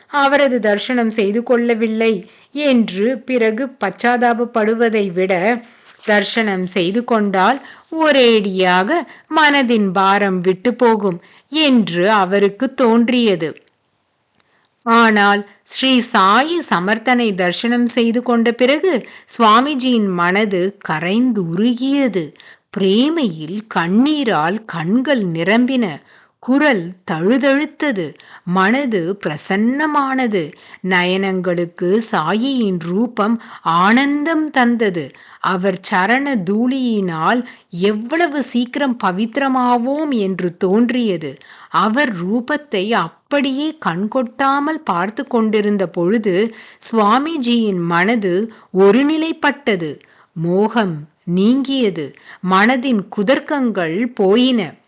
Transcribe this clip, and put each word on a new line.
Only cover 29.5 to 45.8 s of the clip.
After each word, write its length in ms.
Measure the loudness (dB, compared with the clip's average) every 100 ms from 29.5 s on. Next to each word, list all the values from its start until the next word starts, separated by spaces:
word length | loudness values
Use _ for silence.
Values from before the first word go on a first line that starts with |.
| 0 0 0 0 0 -2 -2 -2 -2 -4 -12 -20 -10 -2
நயனங்களுக்கு 1000 | 0 0 0 -2 -2 -2 -2 -4 -4 -2 -2 -2
சாயியின் 680 | -2 -2 -2 -2 -2 -2 -2
ரூபம் 600 | -4 -2 -2 -2 -2 -2 -6 -8
ஆனந்தம் 880 | -2 2 4 2 2 -2 -2 -2 -2
தந்தது. 600 | 0 2 2 -2 -4 -8 -14 -20 -8
அவர் 380 | -4 -2 -2 -2 -2
சரண 440 | 0 2 0 0 -2
தூளியினால் 1040 | -2 -2 0 -2 -2 -2 -2 -2 0 0 -4 -14 _
எவ்வளவு 760 | -2 -2 -2 -4 -2 -2 -2
சீக்கிரம் 540 | -4 -4 -4 -4 -4 -2
பவித்திரமாவோம் 1040 | -2 -2 -4 -2 -2 0 2 0 0 -4 -2
என்று 480 | -2 -2 -2 -4 -2
தோன்றியது. 720 | 0 2 2 0 -2 -4 -8 -14 -20 -20 -4
அவர் 420 | 0 0 0 0 -2
ரூபத்தை 760 | -4 -4 -2 -6 -4 -4 -2
அப்படியே 840 | -2 -2 _ -4 -2 0 -2 -6 -4 -4
கண்கொட்டாமல் 960 | -4 -4 -4 -4 -2 0 0 -2 -4
பார்த்து 440 | -4 -2 -2 -6 -4
கொண்டிருந்த 600 | 0 2 0 0 0